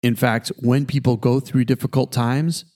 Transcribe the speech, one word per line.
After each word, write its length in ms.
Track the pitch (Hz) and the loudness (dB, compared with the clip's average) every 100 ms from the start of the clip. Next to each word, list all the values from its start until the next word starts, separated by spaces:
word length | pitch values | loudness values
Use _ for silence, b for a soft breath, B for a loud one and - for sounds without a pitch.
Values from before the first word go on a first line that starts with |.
In 140 | 123 117 | 0 2
fact, 360 | 123 113 - - | 2 0 -4 -4
when 260 | 120 131 143 | 0 2 2
people 320 | 143 127 117 | 0 0 2
go 220 | 123 127 | 2 0
through 260 | 135 131 120 | 0 -2 0
difficult 480 | 127 - 139 127 | 0 0 -2 -2
times 500 | - 120 131 160 165 - | 0 0 0 -2 -4 -8